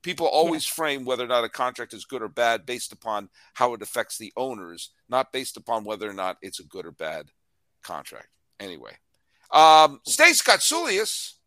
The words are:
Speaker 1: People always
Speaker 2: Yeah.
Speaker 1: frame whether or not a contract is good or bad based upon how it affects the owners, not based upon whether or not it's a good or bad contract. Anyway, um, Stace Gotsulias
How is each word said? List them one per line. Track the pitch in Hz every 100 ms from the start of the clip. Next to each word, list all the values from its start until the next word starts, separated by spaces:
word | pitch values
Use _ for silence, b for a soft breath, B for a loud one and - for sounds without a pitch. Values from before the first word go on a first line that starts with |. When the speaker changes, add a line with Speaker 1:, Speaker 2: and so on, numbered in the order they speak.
Speaker 1:
People | 175 175 165
always | 151 170 156 -
Speaker 2:
Yeah. | -
Speaker 1:
frame | 156 139 127
whether | 123 120
or |
not | 123
a | 113
contract | - 127 123 117
is | 110 -
good | 131
or | 107
bad | 98 117 113 156
based | 123 -
upon | 107 113 104 98 b b -
how | 123
it | 113
affects | 104 120 110 -
the | - -
owners, | 131 110 87 85 - _ _
not | 127 131
based | 131 131 -
upon | 117 113
whether | 104 104 107
or |
not | 98 92 -
it's | 98 -
a |
good | 78 95 82
or |
bad | 73 82 80 71 _ _ _ _ _
contract. | - 82 69 - - _ _ _
Anyway, | 98 80 55 - _ _ _ _ _
um, | 156 156 156 156 139 -
Stace | - 330 311
Gotsulias | - 196 - 320 320 190 214 - - -